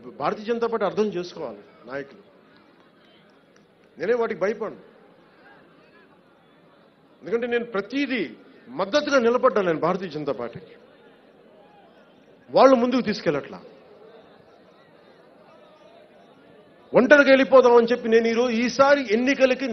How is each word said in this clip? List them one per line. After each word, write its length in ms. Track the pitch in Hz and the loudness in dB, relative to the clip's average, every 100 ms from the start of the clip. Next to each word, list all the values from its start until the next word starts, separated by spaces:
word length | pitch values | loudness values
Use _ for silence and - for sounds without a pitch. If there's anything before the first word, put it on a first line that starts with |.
| 120 - | -18 -8
భారతీయ 260 | 143 208 208 | -6 -6 -6
జనతా 200 | 233 226 | -4 -4
పార్టీ 140 | 226 196 | -4 -4
అర్థం 200 | 180 214 175 | -4 -4 -4
చేసుకోవాలి 460 | 175 - 139 104 - - 113 | -10 -12 -14 -14 -20 -20 -14
నాయకులు. 340 | 135 139 - - _ _ _ _ _ _ _ _ _ _ _ _ _ _ _ _ - | -14 -14 -18 -20 _ _ _ _ _ _ _ _ _ _ _ _ _ _ _ _ -12
నేనే 200 | 170 240 | -4 -2
వాటికి 200 | 226 196 185 | -4 -4 -6
భయపడను, 380 | 220 208 117 - _ _ _ _ _ - - _ _ _ _ _ _ _ _ _ _ _ _ _ _ _ _ | -6 -10 -14 -20 _ _ _ _ _ -20 -20 _ _ _ _ _ _ _ _ _ _ _ _ _ _ _ _
ఎందుకంటే 280 | 165 226 240 240 | -8 -6 -4 -6
నేను 120 | 233 190 | -6 -8
ప్రతిదీ 440 | 202 269 277 247 147 110 - - - 190 | -6 -6 -6 -6 -8 -10 -20 -20 -16 -8
మద్దతుగా 400 | 196 294 294 269 233 | -4 -2 0 0 0
నిలబడ్డాను 420 | 247 254 220 185 | 0 0 0 -2
నేను 120 | 156 156 | -2 -2
భారతీయ 240 | 185 185 147 | -4 -6 -10
జనతా 180 | 143 131 | -8 -8
పార్టీకి. 320 | 117 - - - - _ - _ _ _ _ _ - _ _ _ _ _ _ _ _ 139 | -8 -14 -20 -20 -20 _ -20 _ _ _ _ _ -20 _ _ _ _ _ _ _ _ 4
వాళ్ళు 200 | 254 262 | 6 4
ముందుకు 240 | 247 254 202 | 2 -2 -4
తీసుకెళ్ళట్లా. 500 | 202 180 143 - 110 - - - - - - - _ _ _ _ _ _ _ _ _ _ _ _ - - _ - - - _ _ _ _ - _ _ - - | -4 -4 -6 -8 -18 -20 -20 -20 -20 -20 -20 -20 _ _ _ _ _ _ _ _ _ _ _ _ -20 -20 _ -20 -20 -20 _ _ _ _ -20 _ _ -2 2
ఒంటరిగా 320 | 262 294 277 | 6 6 8
వెళ్ళిపోదామని 560 | 269 269 254 254 240 226 | 6 6 6 6 6 4
చెప్పి 160 | 240 233 | 0 2
నేను 140 | 226 226 | 2 2
ఈరోజు, 220 | 226 254 226 | 0 -2 -2
ఈసారి 380 | 247 - 269 285 247 214 | -4 0 2 2 0 -2
ఎన్నికలకి 520 | 254 277 262 247 262 | 0 2 0 0 -2